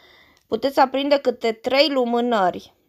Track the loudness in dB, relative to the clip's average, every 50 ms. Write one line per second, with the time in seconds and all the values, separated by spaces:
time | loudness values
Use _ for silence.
0 | _ _ _ _ _ _ _ _ _ -8 -6 -4 -4 -2 2 2 2 2 0 -2
1 | 0 0 0 0 0 -2 -4 -2 -2 -4 -4 -4 -4 0 2 2 2 2 2 0
2 | 0 0 0 0 0 0 2 2 2 0 0 -4 -10 -18 _ _ _